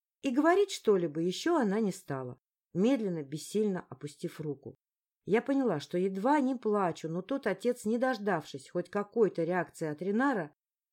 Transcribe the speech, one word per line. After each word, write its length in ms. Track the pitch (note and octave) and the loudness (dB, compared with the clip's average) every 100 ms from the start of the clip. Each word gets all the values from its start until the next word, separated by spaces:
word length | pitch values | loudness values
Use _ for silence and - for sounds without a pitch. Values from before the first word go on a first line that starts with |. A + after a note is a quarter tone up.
| _ _ | _ _
И 80 | C#4 | -2
говорить 420 | B3 D#4+ F#4+ G4+ | 2 4 6 4
что-либо 480 | - - G3 E3 D#3 | 0 2 2 2 -2
еще 360 | F3 F3+ D#4+ E4 | -2 0 2 2
она 220 | G#3+ G#3 | 2 2
не 140 | G#3 | 0
стала, 480 | - - C3+ B2+ B2 _ _ _ | -2 -6 -6 -8 -12 _ _ _
медленно, 480 | E3 A3 C4+ G3+ E3 | 0 2 2 0 -4
бессильно 640 | C3+ D#3 - G#3 G#3+ F3+ - | -6 -8 -4 -2 0 -2 -6
опустив 520 | B2+ C#3+ - E3+ - | -12 -14 -10 -10 -8
руку. 360 | D3+ C3+ - - _ _ _ _ - | -8 -8 -10 -20 _ _ _ _ 0
Я 160 | A3 | 0
поняла, 360 | A#3+ C#4 B3 D3+ | 2 0 2 0
что 180 | - F3+ | -2 -2
едва 440 | G3 F#3+ A#3+ D4+ | -2 0 2 2
не 160 | C4 B3+ | 2 0
плачу, 520 | A3 G#3 F3+ D#3 D#3+ | 0 2 0 -2 -6
но 140 | E3+ | -6
тут 240 | - C4+ A3+ | -4 -2 -2
отец, 380 | F#3 A#3+ A#3+ | -2 -2 -2
не 140 | G#3+ A#3 | -2 0
дождавшись 680 | B3+ A#3 G3+ E3+ - C#3 - | 0 0 -2 -2 -4 -12 -6
хоть 220 | F3 F3 | -6 -4
какой-то 540 | G3+ G3+ A#3 G3 - | -4 -2 2 2 2
реакции 420 | E3 F3+ E3 - D#3 | 0 0 -2 -4 -6
от 160 | D3 | -4
Ренара, 500 | F#3+ G#3+ C#4 A3 D3+ _ _ _ _ | -2 2 2 0 -4 _ _ _ _